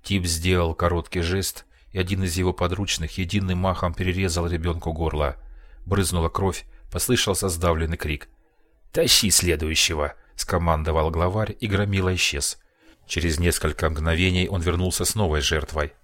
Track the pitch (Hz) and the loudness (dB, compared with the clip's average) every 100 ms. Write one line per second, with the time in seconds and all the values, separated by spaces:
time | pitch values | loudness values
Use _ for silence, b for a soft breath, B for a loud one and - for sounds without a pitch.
0 | - 98 87 82 92 90 82 80 87 87 | 0 0 0 0 2 2 2 2 2 0
1 | 80 90 85 95 92 - - b b 95 | -2 -2 0 0 -2 -8 -20 b b -4
2 | 90 95 92 87 92 90 90 92 98 - | -2 0 0 2 0 2 0 0 -2 -2
3 | 80 - 90 104 95 90 92 90 90 82 | -4 -4 -2 0 0 0 0 0 -2 0
4 | 92 90 95 85 85 82 85 85 82 80 | -2 0 0 0 -2 -2 -2 -2 -4 -2
5 | 80 76 71 - b b b b - 101 | -2 0 -2 -2 b b b b -2 0
6 | 87 87 82 - 95 87 - b b - | 2 0 0 0 -2 -2 -12 b b -4
7 | - 120 - 92 98 82 87 80 80 82 | 0 2 2 0 -2 0 2 2 0 -4
8 | 78 73 - _ _ _ _ _ - - | -4 -6 -8 _ _ _ _ _ -6 0
9 | 170 - 214 - 90 78 78 80 - 78 | 4 4 6 4 2 0 0 2 0 0
10 | 73 - b - - 90 85 80 78 80 | -4 -6 b -10 -2 0 2 0 2 2
11 | 80 82 90 104 107 - 107 98 101 98 | 2 2 0 0 -4 -4 -2 0 2 2
12 | 92 92 - 71 - - b b b b | 2 2 0 -2 -4 -6 b b b b
13 | - - 82 78 87 - 80 - 80 76 | -6 -2 0 2 2 2 -2 0 -2 0
14 | 80 82 92 90 92 92 85 85 92 - | 0 2 2 2 0 0 0 0 0 0
15 | 90 110 92 76 - 80 73 78 73 - | -2 0 0 0 0 -2 -2 -4 -4 -6